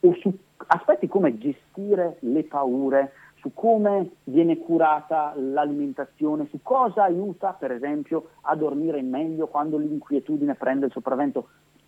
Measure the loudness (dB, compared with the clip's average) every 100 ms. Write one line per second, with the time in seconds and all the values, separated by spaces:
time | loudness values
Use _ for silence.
0 | 4 4 -2 -4 _ -12 0 0 4 2
1 | 2 2 2 0 -6 -8 _ -10 0 0
2 | 0 -4 -2 -2 -2 -2 -2 0 2 2
3 | 0 -6 -20 _ -12 -2 2 4 4 2
4 | -2 -8 0 4 4 2 0 2 4 2
5 | 0 -2 -2 -4 -4 0 -2 -2 -4 -6
6 | -10 -4 -2 -2 -4 -8 -2 2 2 2
7 | 2 2 -4 -4 -6 -4 -6 -4 -4 -6
8 | -4 -4 -6 _ -2 0 0 -2 -2 -2
9 | -4 -4 -4 -4 -4 -2 -2 -2 -2 -4
10 | -2 -4 -2 -2 -2 -2 -2 0 -2 -4
11 | -4 -2 -2 -2 -8 _ _ _